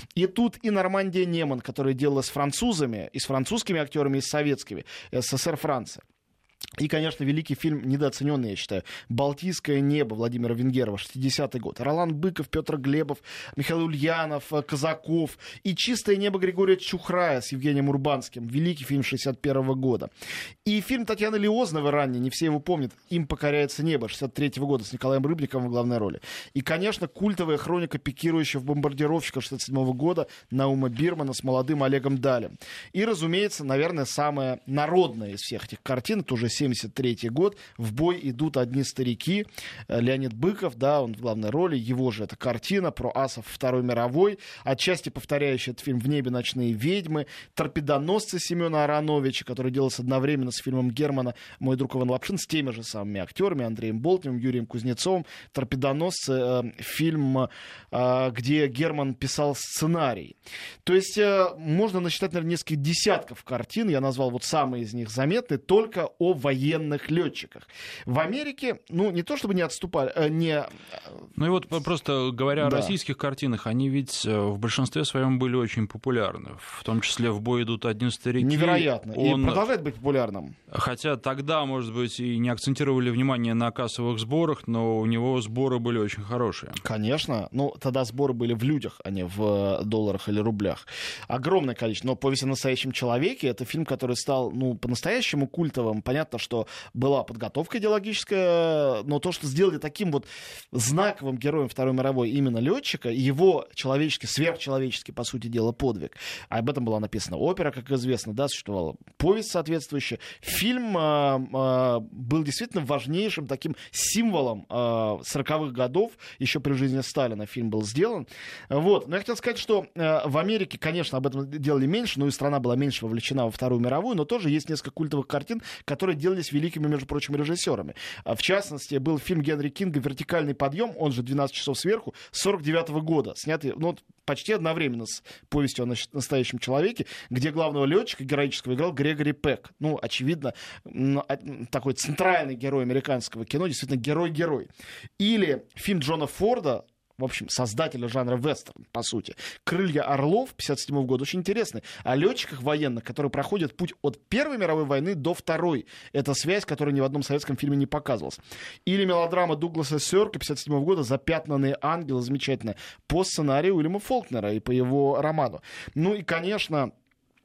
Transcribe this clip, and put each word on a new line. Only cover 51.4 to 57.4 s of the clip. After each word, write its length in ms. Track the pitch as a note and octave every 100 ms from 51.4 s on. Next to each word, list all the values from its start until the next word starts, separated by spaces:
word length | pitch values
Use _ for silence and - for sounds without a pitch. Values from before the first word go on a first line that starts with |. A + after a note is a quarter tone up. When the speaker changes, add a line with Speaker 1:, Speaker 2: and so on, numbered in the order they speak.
| - -
Speaker 1:
«Мой 180 | C3 C3
друг 180 | C3 C3
Иван 160 | B2
Лапшин», 260 | B2 - G3
с 80 | -
теми 240 | D#3+ C3+
же 140 | A2+
самыми 380 | A#2 G#2+ G2+ G2
актёрами, 440 | F2+ - G3 D#3+ A#2
Андреем 340 | A2 A2+ A2
Болтневым, 380 | C#3+ F#3 D3 B2
Юрием 300 | B2+ B2 A#2
Кузнецовым. 580 | A#2+ A#2+ A#2+ F3+ F#3+ D#3+ - -
«Торпедоносцы», 840 | - A#2+ C3+ C#3 C#3 F3 F3 -
э, 300 | C3 B2 B2+ A#2+ -
фильм, 720 | - - D#3+ D#3 C#3 C3